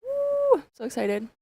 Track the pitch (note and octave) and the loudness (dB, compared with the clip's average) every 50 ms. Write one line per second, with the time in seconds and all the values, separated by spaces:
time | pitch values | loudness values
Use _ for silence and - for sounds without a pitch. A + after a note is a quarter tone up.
0 | _ B4 C#5 C#5+ C#5+ C#5+ C#5+ C#5+ C#5+ C#5+ C5 E4 C#4 - _ - A#3 A#3+ - - | _ -6 -2 -2 0 0 0 2 4 4 4 4 2 -6 _ -10 -10 -8 -4 -4
1 | A3 G3+ G3+ G#3 A3 A3+ _ _ | -2 -2 -2 -4 -6 -8 _ _